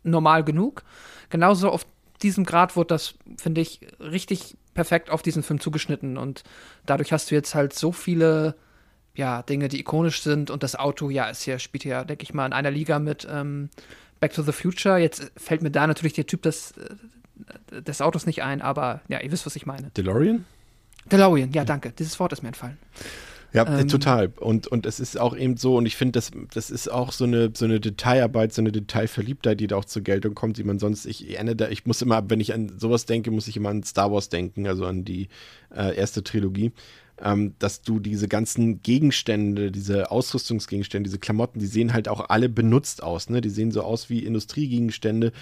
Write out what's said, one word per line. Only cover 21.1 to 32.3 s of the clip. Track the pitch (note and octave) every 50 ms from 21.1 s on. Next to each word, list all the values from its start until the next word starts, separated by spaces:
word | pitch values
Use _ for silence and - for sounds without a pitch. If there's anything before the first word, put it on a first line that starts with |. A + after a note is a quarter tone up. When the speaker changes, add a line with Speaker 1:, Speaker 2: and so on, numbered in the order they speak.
Speaker 1:
DeLorean, | G3 G3 G3 F#3 E3 C#3 C3 C3
ja, | D3 D#3 C#3
danke. | A2 D3 C3+ - A#2+
Dieses | - - D#3+ D#3 - -
Wort | F#3 F3 -
ist | -
mir | B2 A#2
entfallen. | A#2+ - B2 B2 C#3+ - - - - - - - - - - - - - - -
Speaker 2:
Ja, | - A2+ A#2
äh, | D3+ C#3+ C#3
Speaker 1:
Ähm, | C#3 C#3+
Speaker 2:
total. | C#3+ C#3 C#3+ C#3+ B2+ A2+ G2 F2+ - -
Und, | - A2+ A2 A2 - -
und | B2+ A#2 -
es | A2 - -
ist | B2+ - - A2+
auch | A#2+ B2 -
eben | - C3 B2+ B2
so, | A#2 B2+ B2+ B2+
und | A#2+ A#2
ich | A2 -
finde, | - B2+ B2+
das, | A#2 A#2+ - - - - - -
das | - A#2 - -
ist | B2 A#2 - -
auch | A2+ B2 B2 B2+
so | - - B2+
eine, | A#2+ A#2+ A#2 A#2 A2+ A2+
so | - A#2
eine | A2 A2+ G#2+
Detailarbeit, | G#2+ A2 G2 - - B2 B2+ C3+ A#2+ A2 A#2+ A2+ A2 A2
so | - A#2
eine | A2 A2
Detailverliebtheit, | G#2 G#2+ G2+ - - G#2+ A2+ A2 - B2 G#2 A#2+ C#3 - - A#2 G#2+ G#2
die | G#2+ G2+
da | G2+
auch | G2 G2
zur | - - A2
Geltung | G2 G2 G2 G2 A2 G#2+ G#2
kommt, | - A#2+ A2+ G#2+ A2+
die | G#2
man | G2+ G2+ G2
sonst, | G#2 G#2 G#2 G#2 -
ich | - - - - - F#2+
erinnere | - G#2+ A2+ A2+
da, | A2 A2+ -
ich | G#2+ - -
muss | A#2+ A#2 -
immer, | A#2+ B2 A2 A2 G2+
wenn | G2+